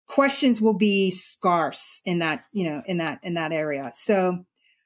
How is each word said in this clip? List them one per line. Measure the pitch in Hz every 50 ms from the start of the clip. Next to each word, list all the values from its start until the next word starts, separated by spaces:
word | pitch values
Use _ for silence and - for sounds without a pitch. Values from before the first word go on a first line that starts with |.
| _ -
Questions | - - 277 277 277 - 294 262 233 220
will | 214 220 214
be | 180 214 208 202 196 190 190
scarce | 180 190 - - - - - 190 175 170 156 139 - - - - - - -
in | 190 180 175
that, | 165 160 151 131 - _
you | - 208 180 160
know, | 147 147 - -
in | 185 170
that, | 165 156 143 -
in | - 185 175
that | 170 160 156
area. | 165 156 156 151 147 139 135 127 -
So | - - - 214 190 185 180 180 180 180 _ _ _ _ _ _ _ _